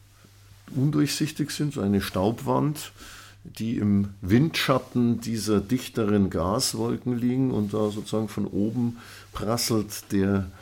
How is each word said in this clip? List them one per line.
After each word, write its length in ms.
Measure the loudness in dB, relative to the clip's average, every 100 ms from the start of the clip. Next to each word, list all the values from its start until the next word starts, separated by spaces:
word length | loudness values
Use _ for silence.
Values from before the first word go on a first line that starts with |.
| -20 -20 -20 -20 -20 -20 -8 0
undurchsichtig 760 | 2 2 0 0 -4 -4 -6
sind, 220 | -2 -4
so 80 | -2
eine 200 | 2 2
Staubwand, 920 | 0 0 0 0 0 0 0 -2 -10 -16 -20 -20 -20 -20
die 340 | -18 -6 -4 0
im 320 | 4 4 2 -4
Windschatten 1000 | 4 4 4 2 2 0 0 0 2 0
dieser 380 | -2 -4 2 2
dichteren 680 | 2 -2 -2 -2 2 4 2
Gaswolken 880 | 2 0 0 -2 -2 -2 -2 -2 0
liegen 340 | 0 2 2
und 220 | 0 0
da 160 | 0 -2
sozusagen 380 | -2 -4 -2 -2
von 180 | -4 -4
oben 520 | 0 0 0 -2 -4 -14 -20 -14
prasselt 800 | -8 -2 -2 0 0 -2 -8 -2
der 380 | 0 2 2 0 -8